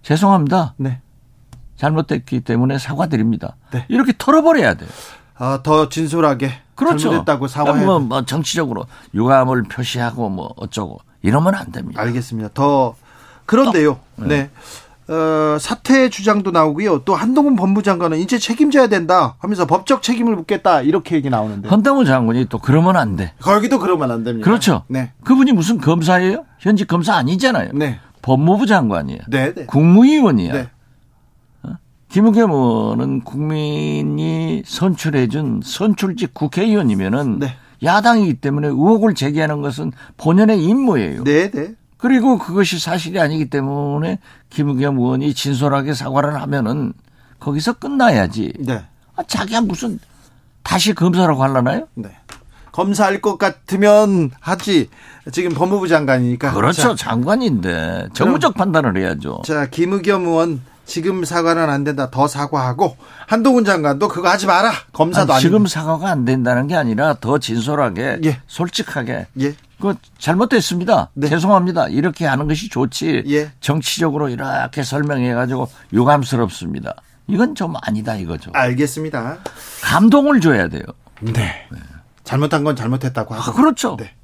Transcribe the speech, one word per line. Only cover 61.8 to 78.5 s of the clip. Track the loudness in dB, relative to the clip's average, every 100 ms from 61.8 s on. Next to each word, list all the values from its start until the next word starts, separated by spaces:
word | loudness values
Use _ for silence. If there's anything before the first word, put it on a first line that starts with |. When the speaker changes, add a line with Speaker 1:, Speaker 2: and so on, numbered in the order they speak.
Speaker 2:
된다. | -2 -4 -4
더 | 0 -2
사과하고, | -2 -4 -2 -2 0 -2 -2 -20 -20 -4
한동훈 | 2 4 4
장관도 | 2 2 0 0 -2
"그거 | 0 0
하지 | 2 2
마라. | 2 2 -2 -10
검사도 | -2 2 2 4
Speaker 1:
아니, | 4
Speaker 2:
아닌데." | 4
Speaker 1:
지금 | 4 2
사과가 | -2 -4 -2 -2
안 | 0
된다는 | 0 0 2 0 0
게 | 0
아니라 | 0 0 0
더 | 0 0 -2
진솔하게, | 0 -4 -2 0 -2 -2 -4 -2
Speaker 2:
예. | -2 -2 -10
Speaker 1:
솔직하게, | -8 -6 -6 -6 -8 -6 -8 -10 -4
Speaker 2:
예. | -6 -6 _ _
Speaker 1:
"그 | -4 -4 _ _
잘못됐습니다. | -2 0 2 2 0 -4 2 0 0
Speaker 2:
네. | -4 0
Speaker 1:
죄송합니다." | 0 4 2 2 -2 -2
이렇게 | 0 -2 -2
하는 | -2 -2 -2
것이 | -4 -4
좋지. | -4 -4 -4 -2 -2 0
Speaker 2:
예. | -2 -2 _
Speaker 1:
정치적으로 | -4 -2 -2 -2 -2 -2 -4
이렇게 | -4 -6 -4 -4 -6
설명해가지고 | -6 -4 -2 -2 -2 -2 -2 -4 -6 -10 -4
유감스럽습니다, | 0 4 2 2 -2 -2 -4 -10 -8 -10 -14 _ _ -4
이건 | 0 0 -2
좀 | -8 -6
아니다, | -6 -6 -6
이거죠. | -8 -8 -10 -6